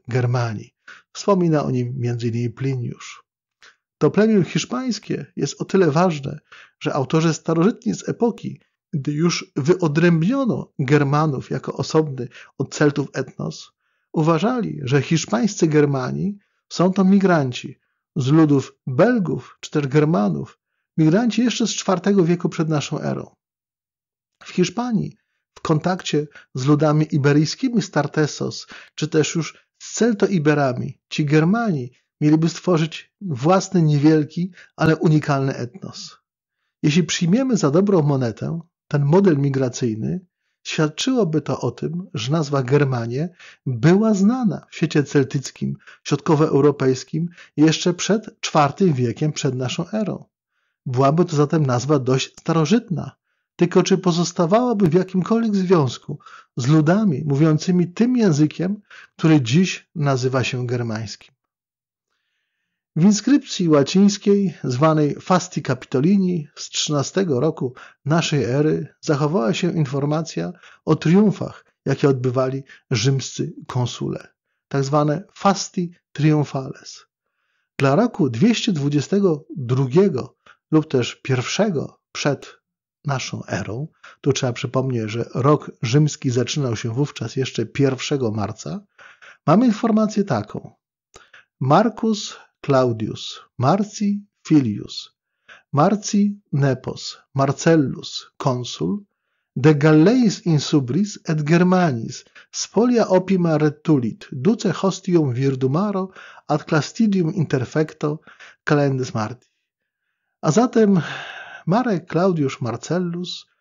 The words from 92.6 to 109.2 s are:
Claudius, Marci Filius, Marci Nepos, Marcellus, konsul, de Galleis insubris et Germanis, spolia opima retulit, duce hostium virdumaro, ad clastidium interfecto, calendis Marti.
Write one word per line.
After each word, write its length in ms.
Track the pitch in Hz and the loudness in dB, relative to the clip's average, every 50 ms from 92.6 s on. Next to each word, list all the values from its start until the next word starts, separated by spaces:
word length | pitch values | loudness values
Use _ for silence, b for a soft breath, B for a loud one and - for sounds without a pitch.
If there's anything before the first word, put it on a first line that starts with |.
Claudius, 800 | - - 143 131 131 127 117 107 110 - - - - - - - - _ _ - | -2 0 2 2 2 2 0 -2 -4 -6 -8 -8 -12 -14 -14 -16 -20 _ _ -2
Marci 680 | 120 131 170 202 208 202 - - 214 202 202 202 - _ _ _ - | 0 2 2 2 0 -4 -4 -4 -2 -2 -2 -2 -6 _ _ _ -2
Filius, 640 | - 156 151 131 110 104 104 - - - - - - _ _ _ _ _ b b b b b b b - | 2 4 4 4 2 -2 -6 -8 -12 -12 -14 -14 -16 _ _ _ _ _ b b b b b b b 0
Marci 680 | 135 151 190 214 202 208 - - 202 202 202 202 - _ _ - | 2 2 2 2 0 -2 0 0 2 2 2 0 -4 _ _ -2
Nepos, 640 | 143 139 139 131 123 - - - - - - - - _ _ - | 0 2 0 0 -2 -4 -10 -12 -10 -12 -14 -14 -16 _ _ -2
Marcellus, 960 | 135 135 139 139 - - 165 165 160 139 127 151 - - - - - - - _ | -2 0 0 0 0 2 4 4 4 4 2 -2 -8 -10 -12 -14 -14 -16 -16 _
konsul, 680 | - - 143 127 123 123 120 - - 151 175 196 208 202 _ _ _ _ _ _ _ _ _ - | -6 -4 -2 -2 -2 -6 -8 -8 -6 -4 -4 -4 -4 -8 _ _ _ _ _ _ _ _ _ -4
de 180 | - 123 156 156 | 2 4 4 4
Galleis 720 | 143 147 160 156 156 156 190 240 262 247 208 - - - | 6 4 4 6 6 6 6 6 4 4 2 0 0 0
insubris 720 | 180 160 147 - - - 151 135 120 123 165 214 202 - - - | 0 0 0 2 2 0 0 0 0 0 -2 -2 -2 -4 -8 -6
et 180 | - 160 156 151 | -4 -4 -2 0
Germanis, 800 | 143 165 170 180 180 185 185 180 165 131 117 113 139 131 - - b b b b b b | 2 2 4 4 4 4 2 2 2 0 -2 -6 -8 -10 -12 -16 b b b b b b
spolia 560 | - - - - 190 233 247 247 226 196 - | -12 -10 -6 -2 0 2 2 2 2 2 2
opima 500 | 190 185 185 185 196 185 175 170 160 147 | 2 2 2 2 0 0 2 2 2 2
retulit, 680 | 151 151 147 - - - 156 135 120 110 - - - - - | 2 0 -2 -2 0 2 2 2 2 0 -4 -8 -12 -14 -10
duce 400 | 131 123 175 240 220 - 202 151 | -4 0 0 0 0 0 -2 -2
hostium 640 | - - 196 180 - - - 175 170 156 135 120 | -2 -2 -2 -2 -4 -2 0 2 2 2 0 0
virdumaro, 760 | 123 135 135 131 127 131 131 135 160 202 214 202 190 185 185 B B B B B B B B | 0 0 0 0 0 0 0 0 0 -2 -2 -2 -4 -6 -6 B B B B B B B B
ad 160 | 143 151 - | -4 -4 -2
clastidium 680 | - 165 156 - - - - 233 214 196 190 175 160 - | -2 -2 -2 -2 -2 -2 0 0 2 2 2 0 0 0
interfecto, 880 | 196 147 - - 135 120 - - 156 156 151 - - - 151 151 160 B B B B B B B B B | -2 -2 0 -2 -2 -2 -2 -2 -2 -2 -2 -4 -6 -6 -6 -6 -6 B B B B B B B B B
calendis 500 | - 151 147 143 139 135 131 127 117 - | 0 0 2 2 2 0 -2 -4 -6 -6
Marti. 340 | 113 | -6